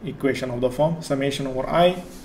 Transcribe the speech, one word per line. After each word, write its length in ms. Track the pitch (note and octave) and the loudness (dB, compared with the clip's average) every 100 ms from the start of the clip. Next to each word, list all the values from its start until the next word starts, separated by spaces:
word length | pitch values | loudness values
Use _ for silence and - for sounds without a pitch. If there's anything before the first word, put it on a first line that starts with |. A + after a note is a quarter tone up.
equation 460 | D#3 - C#3 A#2+ B2+ | -10 -2 0 0 -4
of 100 | A#2+ | 0
the 80 | B2 | 0
form 320 | C3+ D#3 E3 | 2 0 0
summation 460 | - C#3 C#3 C#3 C3+ | -2 0 0 -2 -4
over 180 | B2+ - | -4 0
I, 320 | E3 F3+ F3+ - - | 4 4 4 -6 -16